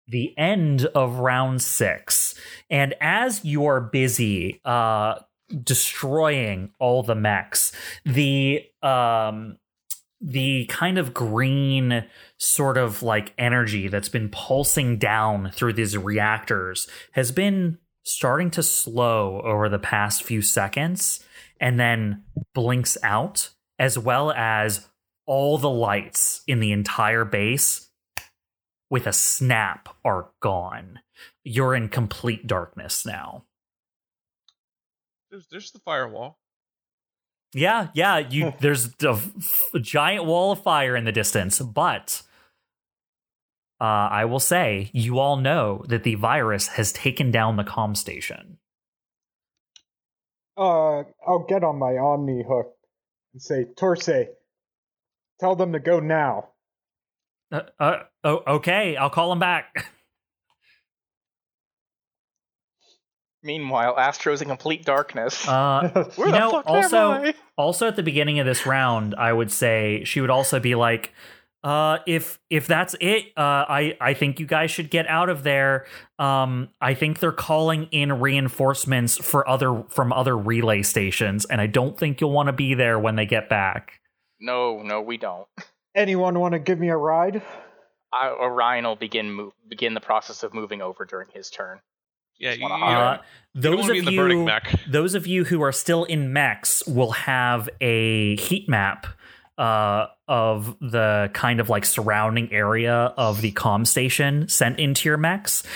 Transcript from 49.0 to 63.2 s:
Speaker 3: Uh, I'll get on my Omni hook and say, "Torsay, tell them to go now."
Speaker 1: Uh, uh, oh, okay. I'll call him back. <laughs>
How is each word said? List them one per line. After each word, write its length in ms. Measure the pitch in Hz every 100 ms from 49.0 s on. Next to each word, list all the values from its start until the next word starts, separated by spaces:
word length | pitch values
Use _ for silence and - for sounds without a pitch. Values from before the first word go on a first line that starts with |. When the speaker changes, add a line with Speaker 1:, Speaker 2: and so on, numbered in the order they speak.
| _ _ _ _ _ _ _ _ _ _ _ _ _ _ _ -
Speaker 3:
Uh, 460 | 190 165 156 147 147 _ 170
I'll 180 | 180 -
get 140 | 196
on 120 | 165 143
my 200 | 127 127
Omni 440 | 143 147 139 127 117
hook 240 | 127 - - _ _ _ _ _
and 80 | 131
say, 240 | - 135 120 -
"Torsay, 520 | 190 175 - 139 117 - _ _ _ _ _ _ _ _ _ _
tell 160 | 185
them 180 | 160 180
to 40 | 156
go 220 | 156 170
now." 480 | 156 160 143 104 - _ _ _ _ _ _ _ _ _ _
Speaker 1:
Uh, 80 | 147 - -
uh, 180 | 147 - - _
oh, 180 | 151 151 -
okay. 500 | 147 170 190 196 143
I'll 140 | 139
call 200 | 165 170
him 60 | 175
back. 360 | 180 165 -
<laughs> 180 | - - - _ _ _ _ _ _ _ _ _ _ _ _ _ _ _ _ _ _ _ _ _ _ _ _ _ _ _ _ _ _ _ _